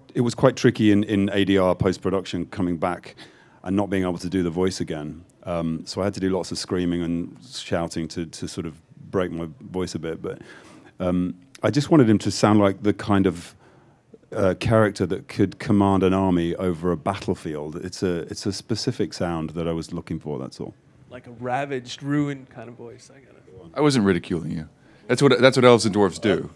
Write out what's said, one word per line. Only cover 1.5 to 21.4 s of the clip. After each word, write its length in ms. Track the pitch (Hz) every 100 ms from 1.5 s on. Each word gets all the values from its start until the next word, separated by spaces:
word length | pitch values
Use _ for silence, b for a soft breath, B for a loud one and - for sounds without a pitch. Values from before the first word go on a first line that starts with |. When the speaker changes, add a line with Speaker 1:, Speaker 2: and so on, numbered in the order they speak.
| 98
Speaker 1:
R 160 | 92
post-production, 720 | 87 95 90 95 95 92 90 82
coming 300 | - 90 82
back 380 | 87 87 - B B B B B
and 120 | - 98
not 140 | 101
being 140 | 95
able 160 | 92 87
to 100 | 90
do 140 | 95
the 60 | 87
voice 280 | 82 92 -
again. 460 | 82 80 76 78 87 _ -
Um, 380 | 85 82 80 -
so 160 | -
I 40 | 98
had 80 |
to 60 | 101
do 100 | 95
lots 220 | 92 85
of 60 | 82
screaming 440 | - 92 90 85
and 360 | 85 85 87 - -
shouting 600 | - - 90 85 85 78
to, 160 | - 82
to 220 | - 87
sort 180 | - 82
of 100 | 73 _ - -
break 200 | 98 90
my 160 | 82 85 73
voice 360 | 104 92 90 85
a 40 |
bit. 220 | 80 80
But, 200 | 95 - B B B B B -
um, 360 | 90 90 90 - _ -
I 80 | 110
just 220 | 113 143
wanted 180 | 160 113
him 80 | 101
to 120 | 104
sound 280 | - 107 107
like 240 | 101 101
the 100 | 104
kind 320 | 101 - 101 92
of, 300 | 85 - - b b b b b - _
uh, 240 | 110 98 -
character 460 | - 113 107 98 92
that 220 | 95 -
could 320 | - 98 -
command 440 | - 104 98 98
an 100 | 95
army 420 | 95 95 87 85 87
over 360 | 92 80 90
a 60 | 85
battlefield. 760 | 82 98 - 90 87 73 76 85
It's 240 | 87 -
a, 180 | 95 85
it's 240 | - - 104
a 80 |
specific 600 | 95 - 107 - 113 95
sound 380 | - 90 82 80
that 160 | 80 82
I 40 |
was 220 | 82 78
looking 260 | - - 82
for, 200 | 76 69
that's 200 | 64 -
all. 140 | - - _ _ -
Speaker 2:
Like 180 | 123 123
a 40 |
ravaged, 720 | 117